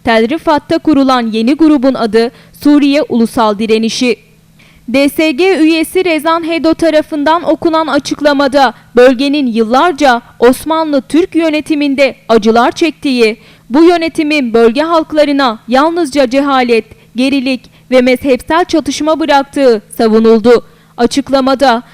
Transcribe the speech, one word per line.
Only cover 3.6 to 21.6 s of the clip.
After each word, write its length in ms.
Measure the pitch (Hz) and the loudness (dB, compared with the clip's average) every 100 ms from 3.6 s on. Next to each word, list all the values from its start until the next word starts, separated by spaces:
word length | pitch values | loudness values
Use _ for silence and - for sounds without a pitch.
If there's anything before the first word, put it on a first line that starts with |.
| 220 220 226 - 247 208 _ _ _ _ _ _ - | -2 -2 -2 -2 -4 -4 _ _ _ _ _ _ -4
D 200 | 262 285 | 0 0
S 220 | - 311 | 0 -2
G 280 | 254 381 359 | 0 0 2
üyesi 460 | 311 330 320 370 | 2 0 -2 -2
Rezan 440 | 370 311 320 330 320 | -2 -2 -2 -4 -2
Hedo 260 | 330 320 | -2 -2
tarafından 680 | 330 320 302 302 302 285 339 | 0 2 0 -2 -4 -2 -2
okunan 440 | - 311 339 320 320 | -2 -2 -2 -2 -2
açıklamada 880 | 277 - 294 294 277 277 277 247 - _ 240 | -4 -4 -4 -2 0 0 2 0 -2 _ 4
bölgenin 500 | 254 247 285 294 254 | 4 4 -2 -2 -2
yıllarca 760 | 226 220 254 349 277 285 233 - - | -2 0 2 0 2 0 0 -4 0
Osmanlı 640 | 233 262 294 320 320 285 | 0 0 -2 -4 -2 -4
Türk 320 | - 302 381 | -2 -2 0
yönetiminde 800 | 320 330 302 - 302 285 269 269 - - | -2 -2 -2 -4 -4 -2 0 -2 -2 -2
acılar 440 | 226 214 214 262 | 0 2 2 0
çektiği, 640 | - 330 - 285 247 220 233 - - - | 0 -4 -4 -4 0 0 -2 -14 -20 -4
bu 140 | 262 | 2
yönetimin 720 | 339 349 330 - 302 302 240 | 4 2 -2 -4 -2 -2 0
bölge 280 | 226 233 233 | 2 2 2
halklarına 760 | 320 330 311 302 294 277 254 220 - | 0 -2 -2 -2 0 0 -2 -4 -2
yalnızca 600 | 254 311 339 302 285 254 | 0 0 -2 -4 -2 0
cehalet, 540 | 269 285 262 247 226 - - _ 220 | 0 0 0 0 -2 -4 -20 _ -4
gerilik 440 | 262 277 254 254 - _ - | -2 -2 -4 -6 -10 _ 0
ve 100 | 254 | 2
mezhepsel 640 | 247 254 277 247 - 320 | 2 0 0 -2 -2 -2
çatışma 560 | 359 330 269 - 302 311 | 0 -2 -4 -6 -4 -2
bıraktığı 640 | 311 277 277 285 262 214 - - | 0 0 0 0 0 0 -4 -4
savunuldu. 680 | 226 220 226 226 226 233 - _ _ - | 0 2 4 2 4 2 0 _ _ -4
Açıklamada 880 | 240 285 247 269 262 254 | -2 -2 -2 -2 0 0